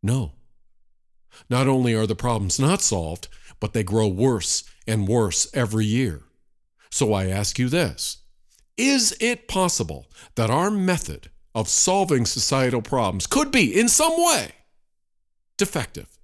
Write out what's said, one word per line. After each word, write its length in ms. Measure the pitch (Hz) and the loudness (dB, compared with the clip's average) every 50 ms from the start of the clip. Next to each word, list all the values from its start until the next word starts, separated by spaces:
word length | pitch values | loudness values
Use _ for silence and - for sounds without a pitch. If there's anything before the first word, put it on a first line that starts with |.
| - | 0
No. 300 | 98 123 131 113 78 - - - - - _ _ _ _ _ _ _ _ _ _ _ _ _ _ _ - - - _ | 0 0 0 -2 -6 -10 -16 -20 -20 -20 _ _ _ _ _ _ _ _ _ _ _ _ _ _ _ -20 -20 -8 _
Not 180 | 123 127 135 | -2 0 2
only 280 | 131 135 131 123 120 113 | 2 2 2 2 2 2
are 100 | 110 110 | 2 0
the 80 | 101 110 | 0 -2
problems 460 | - - 123 117 110 101 92 - - | -2 -2 -2 -2 0 -2 -2 0 0
not 220 | 131 147 185 196 | 2 2 2 2
solved, 480 | - - 110 92 82 78 85 - - - - - - - - - | 0 0 -2 -2 -2 -4 -8 -10 -12 -16 -20 -20 -20 -20 -12 -8
but 140 | - 107 - | -8 -4 -2
they 100 | 113 107 | -2 -2
grow 240 | 92 101 113 107 | 0 0 2 2
worse 560 | 104 92 92 120 135 123 101 - - - - - - - _ - | 2 2 2 2 2 2 0 -2 -2 -4 -4 -6 -10 -20 _ -6
and 220 | - 110 110 101 | -2 -2 0 0
worse 400 | 95 113 120 110 95 85 - - - - | 2 2 2 2 0 0 -2 -4 -2 0
every 300 | 139 123 107 107 110 110 | -2 -2 0 0 0 0
year. 360 | 107 107 120 131 110 78 69 - _ _ _ _ _ _ _ _ _ _ _ _ _ | 2 2 0 0 -2 -4 -6 -12 _ _ _ _ _ _ _ _ _ _ _ _ _
So 220 | - - 139 107 107 | -2 0 0 2 2
I 140 | 98 95 | 2 0
ask 300 | 92 95 98 104 - - | 0 0 -2 -2 -2 -2
you 120 | - 123 123 | -2 -2 0
this, 480 | 139 175 170 107 - - - - - - - - - _ _ _ _ _ _ _ _ | 2 0 0 0 -2 -6 -8 -8 -8 -10 -16 -20 -20 _ _ _ _ _ _ _ _
is 400 | - 240 269 277 269 233 214 - - | 0 2 2 2 2 0 -2 -2 0
it 280 | 220 233 240 226 - | -2 -2 -2 -2 -6
possible 580 | - - 185 185 175 - - - 78 78 69 - _ - - - - - | -6 -2 0 0 0 0 -2 -4 -6 -6 -12 -14 _ -20 -20 -20 -12 -4
that 160 | - 113 113 | -2 0 0
our 180 | 117 147 175 202 | 2 0 0 0
method 600 | 214 202 185 185 180 165 - - 76 - - - - - _ _ _ | 0 0 0 0 0 -2 -2 -8 -10 -12 -14 -20 -20 -20 _ _ _
of 140 | 110 110 - | -4 -2 0
solving 580 | - - - - 185 196 196 175 151 131 117 | 0 2 2 2 2 2 2 2 2 2 2
societal 560 | - - 123 107 - 143 135 131 127 117 120 110 | 0 -2 -2 -2 0 2 2 2 2 0 -2 -2
problems 420 | - 139 131 113 98 95 98 - | -2 -2 0 0 0 0 -2 -2
could 240 | - - 269 302 175 | 0 2 0 2 2
be, 300 | - - - 117 - 190 | 2 2 2 4 4 2
in 80 | 233 | 4
some 260 | 240 - - 302 330 330 | 4 4 4 4 2 2
way, 340 | 330 339 349 311 185 107 - - _ _ _ _ _ _ _ _ _ _ _ _ _ _ _ _ _ _ _ _ | 2 2 2 2 2 0 -6 -12 _ _ _ _ _ _ _ _ _ _ _ _ _ _ _ _ _ _ _ _
defective? 640 | - 202 196 - 160 117 - - 76 - - - _ | -4 -4 -2 -2 -6 -6 -6 -10 -16 -16 -16 -20 _